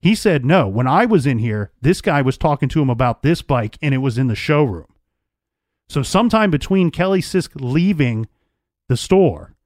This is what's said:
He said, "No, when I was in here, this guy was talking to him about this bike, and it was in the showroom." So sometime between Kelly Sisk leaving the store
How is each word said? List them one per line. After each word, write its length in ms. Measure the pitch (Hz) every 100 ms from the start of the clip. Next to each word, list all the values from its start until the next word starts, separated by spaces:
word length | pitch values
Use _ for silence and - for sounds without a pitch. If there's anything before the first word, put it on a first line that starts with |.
He 140 | 170
said, 300 | 214 220 156
"No, 220 | 127 185 110
when 180 | 101 127
I 200 | 160 240
was 200 | 214 131
in 120 | 120
here, 320 | 113 104 101 _
this 200 | 131 190
guy 220 | - 147
was 140 | 131 -
talking 300 | 160 147 135
to 120 | 160
him 80 | 139
about 320 | 117 127 117
this 200 | 139 170
bike, 360 | - 131 107 -
and 120 | 151
it 40 | 131
was 200 | 135 117
in 80 | 131
the 80 |
showroom." 580 | 107 - 151 143 87 - _ _ _ _ _ _ _ _ _ _
So 140 | 147
sometime 480 | 127 185 233 226 208
between 400 | 151 - 190 175
Kelly 300 | - 190 190
Sisk 300 | - 185 -
leaving 720 | - 127 143 180 175 131 113 110 _ _ _ _ _ _
the 80 | 123
store 580 | - 185 175 90 - _